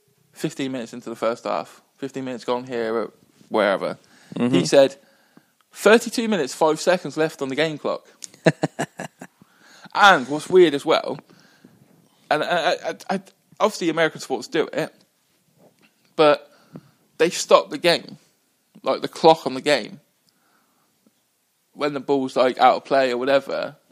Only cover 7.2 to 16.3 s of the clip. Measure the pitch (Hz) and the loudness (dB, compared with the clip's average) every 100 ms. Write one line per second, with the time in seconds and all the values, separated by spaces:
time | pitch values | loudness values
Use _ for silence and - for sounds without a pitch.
7.2 | 160 - 135 131 160 147 110 87 - _ | -4 -4 -6 -4 -4 -4 -6 -8 -10 _
8.2 | - _ - - - - - - - _ | -20 _ 0 0 -4 -6 -10 -12 -18 _
9.2 | - _ _ _ _ - - - 202 170 | -20 _ _ _ _ -20 -10 4 6 6
10.2 | 123 151 - 185 175 139 160 139 - 139 | 2 -6 2 6 6 4 0 0 0 -8
11.2 | - _ _ _ - _ _ _ _ _ | -14 _ _ _ -20 _ _ _ _ _
12.2 | - 151 123 170 156 151 127 196 - 190 | -4 -2 0 -2 -2 -2 -6 -10 -6 -8
13.2 | - _ _ - 202 - 170 160 156 147 | -8 _ _ -2 -2 -2 -4 0 -2 -2
14.2 | - 120 131 165 - - 156 - _ _ | -8 -8 -4 -4 -2 -4 -8 -10 _ _
15.2 | _ _ _ _ _ _ _ _ _ - | _ _ _ _ _ _ _ _ _ 2
16.2 | 151 | 4